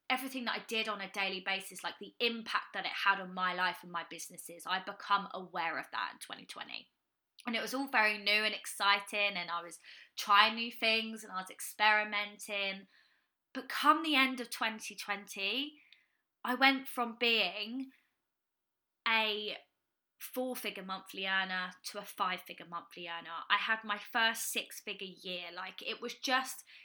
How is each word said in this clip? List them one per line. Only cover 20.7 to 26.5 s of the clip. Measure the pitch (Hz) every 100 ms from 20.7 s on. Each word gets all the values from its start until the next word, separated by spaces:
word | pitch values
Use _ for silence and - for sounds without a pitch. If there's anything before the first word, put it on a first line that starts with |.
| 196
monthly | 190 190 - 196 190
earner | 190 190 185 185 185 -
to | 202
a |
five-figure | 202 - 190 180 - 175 170
monthly | 170 - - 175
earner. | 170 160 165 -
I | 202
had | 214 220 220
my | 208 -
first | 240 226 226 -
six-figure | 233 - - - 190 190 175
year. | 185 180 175 175
Like, | 185 -
it | - 220
was | 240 -
just | - 254 262